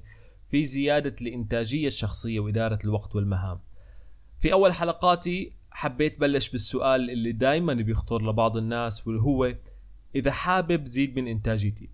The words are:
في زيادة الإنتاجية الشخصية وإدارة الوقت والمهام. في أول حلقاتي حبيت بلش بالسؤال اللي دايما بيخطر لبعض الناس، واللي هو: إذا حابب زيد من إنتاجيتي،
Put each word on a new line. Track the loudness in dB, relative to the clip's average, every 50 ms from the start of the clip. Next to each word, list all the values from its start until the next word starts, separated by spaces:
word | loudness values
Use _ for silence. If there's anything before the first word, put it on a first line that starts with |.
| -8 -12 -18 -20 -20 -20 -20 -20 -8 -2
في | 0 0 0
زيادة | 0 0 0 2 2 2 2 0 -2 -4 -6
الإنتاجية | -8 -6 -6 -6 -4 -2 -2 -2 0 -2 -2 -2 0
الشخصية | -2 -2 -2 -2 -2 -2 -2 -2 -2 -2 -2
وإدارة | -2 -2 0 0 0 0 0 -2 0
الوقت | 0 -2 -2 -2 -4 -2
والمهام. | -2 0 0 0 -2 -2 -4 -6 -8 -12 -16 -20 -20 -20 -20 -18 -18 -18 -18 -20 -20 -20 -20 -2 0
في | 2 4 6
أول | 6 6 6 4
حلقاتي | 2 0 -2 0 2 2 2 2 2 0 -2 -4 -4 -4 -8 -12 -18 -20 -18
حبيت | -8 -6 -6 -4 0 0 0 0 0 0
بلش | 0 2 2 2 0 -2
بالسؤال | -2 0 0 0 0 2 2 2 4 2 2 0
اللي | -2 -2 -2 -2
دايما | 0 2 2 4 4 4 2 2 0
بيخطر | 0 0 0 0 -2 -2 -2 -2 0
لبعض | 0 0 2 2 2 2 2
الناس، | 0 -2 -2 -2 -2 -2 -2 -4 -4 -4
واللي | -2 -2 0
هو: | 2 2 2 2 2 0 -2 -6 -12 -18 -20 -20 -20 -20 -20 -20 -14 -6 -4
إذا | -2 0 0
حابب | 0 0 0 2 2 2 2 2 0 0 -2
زيد | -2 0 0 0 0 0 -2
من | -4
إنتاجيتي، | -2 -2 -2 0 0 0 0 0 -2 -2 -4 -10 -10